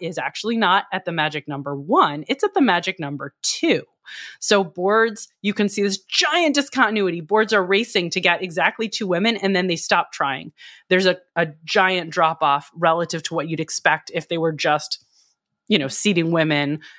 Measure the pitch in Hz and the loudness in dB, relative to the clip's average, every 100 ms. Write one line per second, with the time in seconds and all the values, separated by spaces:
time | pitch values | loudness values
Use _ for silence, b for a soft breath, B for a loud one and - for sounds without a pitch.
0 | 190 160 135 - 214 226 196 196 - 190 | -8 -6 -6 -6 -4 0 4 2 0 -6
1 | 180 170 156 151 151 139 143 143 147 294 | -4 -2 -2 -4 -8 -8 -6 -8 0 4
2 | 170 147 - 269 403 381 254 175 175 185 | 4 0 -4 -2 0 2 2 2 -2 -6
3 | 143 143 139 - - - 320 165 - _ | -6 -6 -10 -6 -6 -2 0 0 -2 _
4 | B B B B - 202 175 175 190 220 | B B B B 0 0 0 -2 0 2
5 | 226 214 - _ 202 208 208 208 202 190 | 2 -2 -14 _ -4 0 -2 0 -2 -4
6 | - - 330 330 320 285 277 262 220 214 | -4 -2 2 2 2 2 0 0 2 2
7 | 190 170 156 214 214 214 180 196 233 202 | 0 -2 0 0 4 2 2 0 2 -2
8 | 170 190 175 170 185 165 170 - 226 - | -2 0 0 0 -2 0 0 0 -6 -4
9 | 202 175 220 220 196 185 180 165 - 185 | -2 0 0 0 0 0 0 -2 0 0
10 | - - 139 131 - - B B _ 185 | 0 -4 -4 -4 -10 -20 B B _ 2
11 | 185 180 _ 170 165 151 160 214 185 185 | 4 0 _ -2 -2 -6 -2 2 2 0
12 | 165 175 160 165 151 143 - 165 165 165 | -2 0 0 2 0 0 -4 0 2 2
13 | 170 165 - 160 151 160 156 - 160 156 | -2 -6 -4 -6 -4 -6 -6 0 0 0
14 | - 170 - 170 165 151 160 147 - - | -2 -8 -4 -2 -2 0 0 0 -2 -10
15 | _ _ _ _ _ _ - 214 135 - | _ _ _ _ _ _ 0 0 0 0
16 | 208 170 165 165 156 147 143 151 B | 0 2 2 2 2 0 0 -4 B